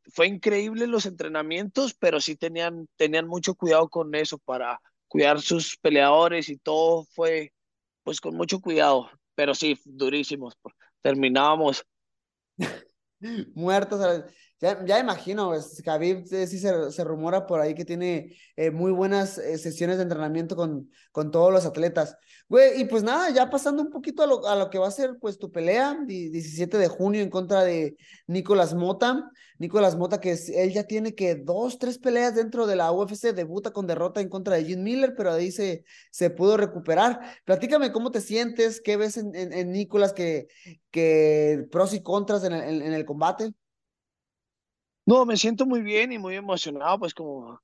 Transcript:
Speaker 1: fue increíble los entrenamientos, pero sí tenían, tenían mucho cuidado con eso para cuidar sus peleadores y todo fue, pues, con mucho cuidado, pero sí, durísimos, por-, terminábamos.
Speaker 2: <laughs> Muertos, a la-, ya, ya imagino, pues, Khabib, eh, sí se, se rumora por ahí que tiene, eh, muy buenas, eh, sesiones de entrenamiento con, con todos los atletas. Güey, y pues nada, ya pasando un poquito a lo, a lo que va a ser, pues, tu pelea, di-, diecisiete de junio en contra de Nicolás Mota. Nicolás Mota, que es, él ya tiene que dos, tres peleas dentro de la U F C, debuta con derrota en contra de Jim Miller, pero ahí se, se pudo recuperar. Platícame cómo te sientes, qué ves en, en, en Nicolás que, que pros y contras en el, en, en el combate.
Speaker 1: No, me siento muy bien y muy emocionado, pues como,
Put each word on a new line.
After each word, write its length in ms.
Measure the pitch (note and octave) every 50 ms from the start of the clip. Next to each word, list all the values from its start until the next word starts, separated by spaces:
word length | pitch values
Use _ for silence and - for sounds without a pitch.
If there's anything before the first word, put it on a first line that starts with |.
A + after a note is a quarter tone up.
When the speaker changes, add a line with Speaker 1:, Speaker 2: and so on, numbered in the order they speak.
| _ _ _
Speaker 1:
fue 160 | - E3+ F#3
increíble 580 | G3+ F3+ - A3 G#3 G3+ G#3 A3 A3 A3 A#3
los 180 | A#3+ A#3 A3 G3
entrenamientos, 880 | G3+ F3+ E3+ D#3+ D#3 D#3 D#3 D3+ D#3 D#3+ F3 G3+ G3+ - - C#4 B3+ -
pero 260 | _ - F3+ D#3+ D3+
sí 160 | - - D#3
tenían, 520 | D3 - E3 E3 E3 E3+ E3+ E3+ E3+ D#3+ - _
tenían 320 | _ D#3+ D3+ D3+ D#3+ E3
mucho 300 | E3 E3+ F3 E3 - F#3
cuidado 320 | - - E3+ D#3+ D#3 E3 D#3+
con 260 | - F3 D#3+ D3+ D3+
eso 240 | D3+ D#3 D3+ - C#3+
para 420 | _ - B2+ B2+ B2 A#2+ B2 - _ _ _ _ _ _
cuidar 320 | - D3+ D3+ C#3+ D3 D3
sus 360 | C#3+ - E3+ E3+ D#3 - - -
peleadores 720 | _ D#3 D3+ C#3+ C#3 C#3+ D3 D#3 E3+ E3+ E3+ E3+ D3+ D3
y 100 | C#3+ C#3
todo 480 | _ - D#3 D#3 D#3+ E3 E3+ E3 D#3
fue, 460 | _ _ - E3 E3 E3 D#3+ D3+ C#3+ _ _ _ _ _ _ _ _ _ _ _
pues, 160 | - D#3 -
con 160 | - D#3+ D#3+
mucho 240 | E3+ E3+ E3 F#3+ F#3+
cuidado, 500 | F#3+ F3+ E3 D#3 D3+ D3 C#3 C3 B2 - - _ _ _ _
pero 220 | - D3 C#3+ C3+
sí, 240 | - - D#3 C#3+ - _
durísimos, 720 | C#3+ C3+ C3+ C#3 C3 C#3 D3 C#3+ - D3+ C#3+ C3 A#2+ A2+ _ _
por-, 140 | - _ _ _ _ _ _
terminábamos. 840 | _ C#3 C3+ C3+ C3+ C3 B2+ C3 C#3 D3 D#3 D#3+ D#3+ C#3+ C3+ - - _ _ _ _ _ _ _ _ _ _ _ _ _ _ -
Speaker 2:
<laughs> 300 | F3+ - - - - _ _ _ _ _ _ _ F#3+ A3 A#3 A3 F3 - -
Muertos, 460 | D#3+ E3 F3+ F#3+ G3+ G3+ G3+ G#3 G3+
a 120 | G3 F3+ F3
la-, 140 | E3+ - - _ _ _ _ _ _
ya, 240 | - F3+ G3+ G3 F#3+
ya 160 | F3+ G3 A3+
imagino, 480 | B3+ A#3+ F#3+ D#3+ - F#3 G3 G#3+ G3+ F#3
pues, 340 | E3 D#3 D3+ - - - D#3
Khabib, 400 | E3 D#3 D#3 E3 F3 F#3+ F3+ F3 F3+ F#3+
eh, 140 | F#3+ F#3
sí 100 | E3+ F3+ F#3
se, 320 | F#3 G3+ F#3 E3 D#3 C#3 D#3
se 100 | - F3
rumora 440 | D#3 D#3+ D#3 D#3 E3 F3+ F#3+ F#3+
por 140 | F#3+ F3+ D#3+
ahí 140 | D3+ D3+ D#3
que 100 | D#3 F3
tiene, 520 | E3 E3+ F3 F3+ F3+ F3 D#3 - - - _ - _ _
eh, 160 | - D#3+ D#3+
muy 220 | D3+ D#3+ F3 F#3 F#3
buenas, 460 | F3+ F#3+ F#3+ G3 G3+ G3 F#3+ - -
eh, 200 | - C#3 D#3+ D#3
sesiones 380 | - E3+ D#3+ D#3+ E3+ E3+ F#3
de 80 | F#3 F#3
entrenamiento 500 | F3 F3 D3+ D#3 D3+ D#3 E3 E3 D#3+ F#3+
con, 340 | E3 E3+ D#3+ D3+ C#3 C3 - _ _ _ _
con 220 | _ - D3+ D3+ D3+
todos 200 | E3+ E3+ F#3 F#3+
los 140 | F#3 F3+
atletas. 500 | F#3 - D3+ E3 F3 E3+ E3+ D3+ D3 - _ _ _ - - _ _
Güey, 340 | - B3 C4+ C4+ - C4 B3+
y 20 |
pues 180 | G#3 A3 A3+ G#3
nada, 280 | A3 B3+ D#4 F4+ F4
ya 200 | C4 C4 B3+ C4
pasando 320 | C#4+ C#4 C#4 C#4+ C#4+ D4 D4+
un 80 | D4
poquito 320 | - D4 C4+ E4 C#4 - D#4
a 40 |
lo, 200 | C#4+ C4+ A3+ -
a 80 | G3+ G#3
lo 160 | G3+ F#3+ F#3+
que 80 | G3 F#3+
va 80 | F#3
a 60 | G3 G3
ser, 240 | C#4+ C#4 B3+ B3 B3
pues, 160 | - A3 G3 G3
tu 120 | - F3+
pelea, 480 | F3 F3 E3 E3+ G3 A#3 C4 C#4+ D4 E4 D4
di-, 220 | B3 G3 F#3 F3 D#3+
diecisiete 500 | D#3 E3 E3 D#3 D3+ D#3 F3 F3 G3 G#3+
de 80 | F#3+
junio 360 | E3+ F3 - F3+ G3 G3+ G#3+ G3+
en 80 | F#3
contra 340 | - F#3 F#3 F3 G3+ F#3+ F#3
de 320 | F3+ F3 E3 D#3 D3 D3 _ _ - - - _ -
Nicolás 440 | E3+ F#3+ F3+ - G#3 G3 F3 D#3 D#3+
Mota. 540 | F3 F3 F3+ F#3+ F3+ A#3+ A#3+ B3+ C#4 - - _ _ _ _ _ _
Nicolás 380 | D#3+ F3 - G#3+ G#3 F#3+ E3
Mota, 240 | E3 F3 F#3 F#3+ G3+
que 100 | - F#3
es, 180 | F3 E3 E3+ -
él 240 | - D#3+ F#3 F#3 F#3
ya 120 | G#3 G#3
tiene 320 | G#3 G#3+ G#3+ G#3+ A3 G#3+
que 180 | - G3 F3+ E3+
dos, 460 | D3 C3+ C#3+ F3 G3 A#3 B3+ B3 -
tres 180 | - B3 B3 B3
peleas 380 | - B3+ A#3+ A#3+ A#3+ B3 A3+
dentro 300 | A3+ A3+ A3 A#3 A#3+ A3+
de 100 | G#3 G3
la 160 | F3+ E3+ E3 F3
U 100 | F3+ G#3
F 140 | F#3+ G#3
C, 160 | G3+ - A#3 G#3+
debuta 400 | F3+ F3 D#3 E3 G3+ G3+ A3 G3+
con 160 | G#3 G3 F3
derrota 320 | E3 E3 E3+ F3+ F3 G#3+
en 80 | G3+ F#3
contra 260 | F3 F#3+ F#3 G3+ F#3+
de 100 | E3 D#3+
Jim 160 | D#3 F#3 F3+ F#3
Miller, 320 | G#3+ A#3+ C4 C4+ B3+ B3+
pero 160 | C4 G#3 F#3 E3
ahí 180 | D#3+ F3 F#3
se, 340 | F#3 - G#3 F#3+ E3+ E3 - _ - - - _ -
se 180 | - F3 E3+
pudo 260 | F3 F3+ F3 G3 G#3+
recuperar. 640 | G#3+ G#3 - E3+ F3+ D#3+ - D#3+ F3 G#3 A#3+ B3 B3 - - - - _
Platícame 460 | - F#3 F#3 - A#3+ C#4+ D4+ C#4+ B3
cómo 220 | G3+ A#3 A#3 B3 B3
te 80 | A3+
sientes, 600 | G3 - G3+ A3+ A#3+ A#3 A#3 A#3 A3+ A3+ A3 A3+
qué 160 | - - G#3
ves 200 | G3+ G#3+ G#3+ G#3
en, 180 | A#3 G#3+ G#3 E3
en, 180 | F3 F#3 F3+ C#3+
en 200 | F3+ F3+ F3+ F3+
Nicolás 400 | G3 G#3 - - G#3 G3+ G3 G3
que, 340 | G3 F3 E3+ D#3+ D3+ D#3+ - _ _ - F3+ D#3+ _ _ _ -
que 760 | E3 E3 D#3+ D#3+ D#3 D#3 D3+ D3+ D3+ D3+ D3+ D3+ C#3+ C3 - -
pros 220 | F3 F#3+ F#3+ G3+
y 80 | G3+ -
contras 420 | - F3+ G3+ G3+ G3+ G#3+ G3+ F#3
en 80 | F#3 E3+
el, 100 | E3 B2+
en, 200 | C3+ D#3+ D#3 C#3+
en 100 | D#3 D#3+
el 120 | D#3 D3+
combate. 480 | D#3 D3+ D3 D#3 E3+ F#3+ F#3+ A3 A3 G#3 _ _ _ _ _ _ _ _ _ _ _ _ _ _ _ _ _ _ _ _ _ _ _ _ _ _ _ _ _ _
Speaker 1:
No, 220 | - A3+ B3+ B3+
me 100 | A#3 A3+
siento 300 | F#3+ - A3 A#3 G#3 C4
muy 140 | C4 B3+ A#3+ A3
bien 300 | G#3 G#3 G#3+ A3+ B3+ B3+
y 60 | A3
muy 180 | G3 F#3 F#3
emocionado, 640 | G3 G3+ G3 F#3+ E3+ - E3 C#3+ C#3+ C#3+ D#3+ F#3 G#3
pues 120 | G3+ E3 -
como, 480 | - E3 D3+ C#3+ C3+ A#2+ A#2 A#2+ -